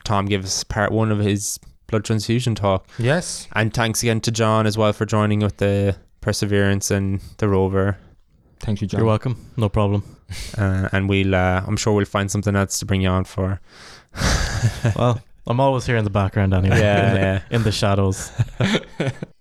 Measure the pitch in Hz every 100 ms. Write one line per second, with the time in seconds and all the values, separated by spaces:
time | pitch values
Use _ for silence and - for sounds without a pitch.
0 | - 101 98 101 95 - - 107 104 110
1 | 110 104 104 101 101 - - - - 113
2 | 107 110 110 117 123 104 101 95 - -
3 | 117 170 - - - 104 110 120 113 107
4 | 120 110 117 113 110 110 107 107 107 -
5 | 107 110 104 104 104 - 101 101 101 90
6 | - - - 101 101 101 101 98 - 101
7 | 98 98 - - 104 95 95 95 98 95
8 | - _ _ _ _ - - 101 98 98
9 | 113 107 135 110 - - 104 110 101 101
10 | - - - - - - 98 95 95 95
11 | 98 98 98 92 92 92 98 104 113 104
12 | 98 101 98 101 101 101 98 - 101 98
13 | 92 92 92 - 92 95 - - - -
14 | _ - - - - - 110 - 117 -
15 | 120 113 - - - 120 135 127 127 117
16 | 104 101 95 110 95 95 95 95 104 101
17 | 98 98 95 95 - 117 110 - 104 98
18 | 95 95 - - - - 196 214 - -
19 | 135 - - -